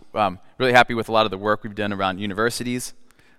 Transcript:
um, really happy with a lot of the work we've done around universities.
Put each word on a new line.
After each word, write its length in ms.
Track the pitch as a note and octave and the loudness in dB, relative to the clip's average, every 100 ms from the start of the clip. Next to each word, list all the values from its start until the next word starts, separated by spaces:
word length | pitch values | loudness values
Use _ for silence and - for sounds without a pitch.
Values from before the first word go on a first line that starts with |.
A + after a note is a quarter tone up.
| - | -8
um, 260 | - G2+ F2+ - - | -2 -2 -2 -12 -2
really 160 | B2+ | 4
happy 200 | B2 A#2 | 6 6
with 140 | A#2 A2 | 2 0
a 40 | |
lot 140 | A2 A2 | 2 2
of 60 | |
the 60 | F#2+ | 0
work 260 | G#2 G#2 | -2 -2
we've 120 | A2 G2+ | -4 -6
done 180 | G#2 | -4
around 260 | G2 F#2+ F#2 | -2 -2 -2
universities. 720 | G#2 F#2+ A2+ - A#2+ B2 - - - _ _ | -4 -2 -2 -2 -6 -6 -8 -14 -20 _ _